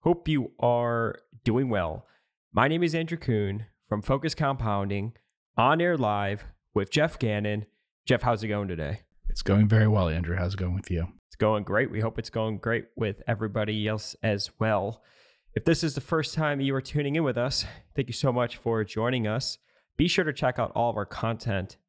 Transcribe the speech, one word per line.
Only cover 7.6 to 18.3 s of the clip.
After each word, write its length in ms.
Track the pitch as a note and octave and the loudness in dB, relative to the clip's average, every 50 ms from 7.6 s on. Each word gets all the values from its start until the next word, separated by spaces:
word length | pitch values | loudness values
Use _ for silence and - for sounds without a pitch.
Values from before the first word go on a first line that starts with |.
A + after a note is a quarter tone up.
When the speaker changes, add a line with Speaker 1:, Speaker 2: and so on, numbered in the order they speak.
| G#2 _ _ _ _ _ _ _ _ | -4 _ _ _ _ _ _ _ _
Speaker 1:
Jeff, 160 | - B2+ A#2 - | 2 2 4 4
how's 220 | B2 A#2+ G#2 G#2+ | 2 0 0 0
it 40 | A2 | -2
going 200 | G#2 G#2 G2+ F#2+ | -2 -2 -2 -2
today? 320 | F2+ D#2+ D#2 C#2+ F2 - - _ _ _ _ - | -4 -4 -4 -6 -6 -8 -10 _ _ _ _ -4
Speaker 2:
It's 140 | - - - | -4 -2 2
going 240 | - G2 G2+ G#2+ | 4 6 6 6
very 220 | G#2 A2 A2 G#2+ G#2+ | 6 6 6 6 6
well, 200 | G#2+ G#2 F#2 E2 | 4 4 2 2
Andrew. 280 | D#2 E2 F2 E2 F2 | 0 0 -2 -2 -2
How's 180 | F#2+ F2+ F2+ F#2+ | -2 -2 -2 -2
it 60 | F#2 | -2
going 160 | F#2 F2+ F2+ | -2 -2 -2
with 120 | F#2+ - - | -4 -4 -2
you? 200 | F2+ E2+ E2+ F2+ - - _ | -2 -2 -2 -4 -8 -16 _
Speaker 1:
It's 80 | _ - | _ -4
going 300 | - - G#2+ A2 G#2 G2+ | 0 2 2 2 0 -2
great. 260 | - F#2+ G#2+ C3+ A#2+ | 0 0 0 0 0
We 80 | - G#2+ | -2 -2
hope 180 | A2 A2+ A2 | -2 -2 -4
it's 140 | - A2 - | -6 -10 -6
going 280 | - A2+ A2 A2 G#2+ G2+ | -4 -4 -2 -2 -4 -4
great 260 | - A#2 A2+ A#2 - - _ | -2 -2 -2 -2 -4 -6 _
with 280 | - A2 G#2 F#2+ - - | -4 -4 -4 -4 -6 -4
everybody 640 | - A#2 G2+ A2+ G#2+ G2+ A#2+ G#2 G#2 G#2+ G#2+ G#2 G#2+ | -4 -2 -2 -2 -4 -2 -2 -2 -2 -2 -2 0 -2
else 260 | G#2+ G#2+ - - - - - | -2 -2 -6 -10 -14 -4 0
as 300 | A#2 G#2 G2+ - - - _ | 0 0 0 -2 -8 -4 _
well. 420 | A2 A2 G#2+ G2+ F#2+ G2+ A2+ - _ _ _ _ _ _ _ _ _ _ - | 0 2 2 2 0 -2 -6 -8 _ _ _ _ _ _ _ _ _ _ -6
If 100 | G#2 - | -2 2
this 180 | - E3 - - | 2 2 2 2
is 140 | D#3 C3+ | -2 -4
the 40 | - | -4
first 340 | - - - D#3+ D3 - - | -4 -2 -2 -2 -2 -2 -2
time 260 | D#3+ D#3+ D3+ D3 C#3 | -2 0 0 0 0
you 160 | C#3 C3+ C3+ | -2 0 -2
are 40 | C3+ | -2
tuning 360 | C3 - - D3 D3 C#3+ C#3+ | -4 -2 -2 -2 -2 0 0
in 80 | D#3+ E3 | 0 0
with 120 | C#3 A#2+ | 0 0
us, 280 | A#2+ A#2+ C3 C3 - - - - - - _ _ | 0 0 0 -2 -4 -4 -6 -10 -18 -20 _ _
thank 100 | - C3 | -4 -4
you 80 | B2 A#2 | -4 -4
so 180 | - - C#3 | -2 0 0